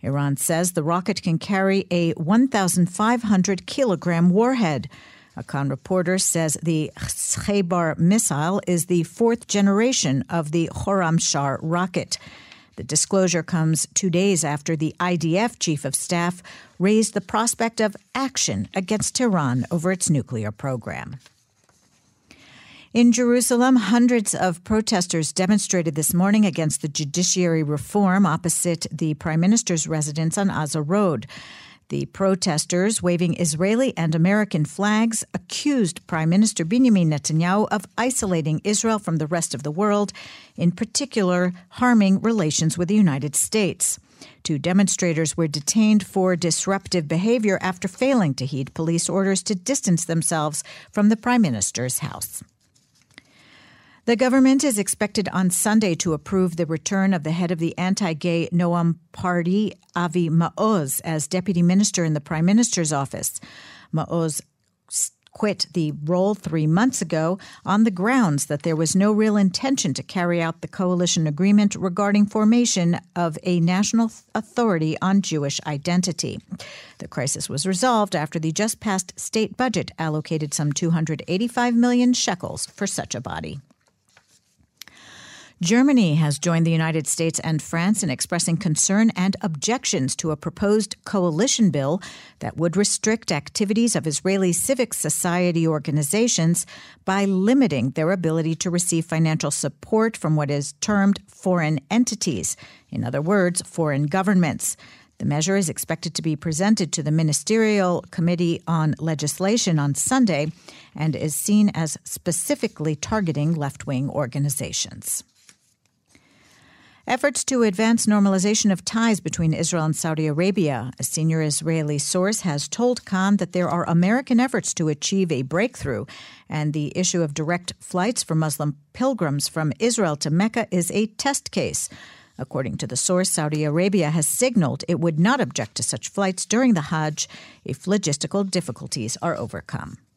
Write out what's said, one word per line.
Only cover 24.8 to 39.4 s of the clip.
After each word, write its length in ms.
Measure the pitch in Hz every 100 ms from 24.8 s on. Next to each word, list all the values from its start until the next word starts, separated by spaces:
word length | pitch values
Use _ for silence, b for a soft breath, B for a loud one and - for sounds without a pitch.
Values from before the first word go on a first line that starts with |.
| 220 202 175 165 156
demonstrated 640 | - 185 208 - 185 165 151
this 180 | 151
morning 320 | 175 190 214 208
against 360 | 151 156 -
the 60 | 156
judiciary 760 | 143 147 156 180 185 175 160
reform 640 | 147 147 - 208 202 185 190
opposite 600 | 156 175 - 180 165 -
the 260 | - 160 151
prime 260 | 170 160
minister's 440 | 180 226 - 170 156
residence 520 | 156 147 151 165 160
on 100 | 196
Aza 340 | - 151 160
Road. 460 | 147 196 202 135 147 B B B B B _
The 160 | 143 139
protesters, 960 | - 190 190 185 151 - 175 190 220
waving 300 | 180 175 175
Israeli 600 | - 170 151 190 226 269 -
and 180 | 165 160
American 480 | 170 208 208 175
flags, 600 | 147 - 202 214 226 220 -
accused 720 | 175 - - 294 277 190 - -
Prime 220 | 165 160
Minister 340 | 180 220 -
Benjamin 460 | 160 240 254 202 165
Netanyahu 580 | 151 - 156 170 196 214
of 160 | 208 - -
isolating 640 | 240 247 208 175 151 156
Israel 340 | - 208 226 214
from 200 | 202 165
the 100 | 151
rest 260 | 170